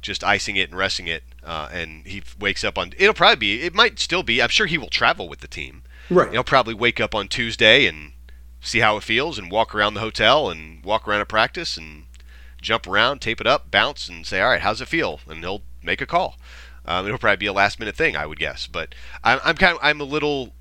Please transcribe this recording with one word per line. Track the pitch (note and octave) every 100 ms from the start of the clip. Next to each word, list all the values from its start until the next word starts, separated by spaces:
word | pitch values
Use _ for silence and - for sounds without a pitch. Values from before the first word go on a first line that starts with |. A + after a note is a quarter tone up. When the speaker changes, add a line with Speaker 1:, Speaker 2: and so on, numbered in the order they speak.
Speaker 1:
just | - G2
icing | F#2+ G2+ G2 G2
it | F2+
and | F2
resting | F#2+ - E2+
it, | E2 - -
uh, | D#2 E2 D2+
and | F2 E2 D#2 -
he | G2+
f-, | - -
wakes | G2+ F#2+
up | A2 G2
on, | F2+ -
it'll | G3
probably | F#3+ F3 G#3+
be, | G#2+ G#2+
it | E3
might | F3 A3+ -
still | - F3
be, | D#3 A#2
I'm | A#2
sure | - G#3
he | D#3+
will | G2
travel | - A#2+ - F2+
with | C#2+
the | -
team. | - C#2 B1+ - - -
Speaker 2:
Right. | F3 -
Speaker 1:
He'll | A2+
probably | C3 C#3 A2+
wake | A2 A#2+ -
up | A2
on | G#2+ G2
Tuesday | - A#2 A2 A2 B2 A#2
and | D#2 D2+ - - - - -
see | - A2+
how | A2 G#2+
it |
feels | - A2 D3+ A#2
and | F2+
walk | G2 A2+
around | G#2+ G#2
the | G#2+
hotel | A2 - A2 C#3 B2+
and | D#2+ D#2 D#2+
walk | D#2+ G#2+ -
around | G#2
at | G2+
practice | A2 A2+ - E3 -
and | D#2+ D2+ D#2 - - - - -
jump | - A2+ -
around, | G2 A#2 C#3
tape | - A2+
it | A2
up, | C#3+ -
bounce, | G2+ A#2 D3 -
and | F2 E2
say, | G2
"All | G#2+
right, | B2
how's | F2+ A2
it | B2+
feel?" | E3 A#2+ D2 -
And | D#2
he'll | E2+ G2+ - -
make | E2 F#2+
a | C3+
call. | E3+ F3+ - - - - - -
Um, | F2 G2
it'll | A#2+
probably | A#2 G2
be | G2+
a |
last-minute | G2 G2+ - A2 G2
thing, | D#3+
I | E2 D2+
would | D2+
guess. | D2+ C2 -
But | F2 D#2+ - - -
I'm, | A2+ C3
I'm | C#3+ D#3+
kind | F#3
of, | E3+
I'm | C#3+ D3
a |
little | C#3+ D3 D3 C#3+ A#2+ -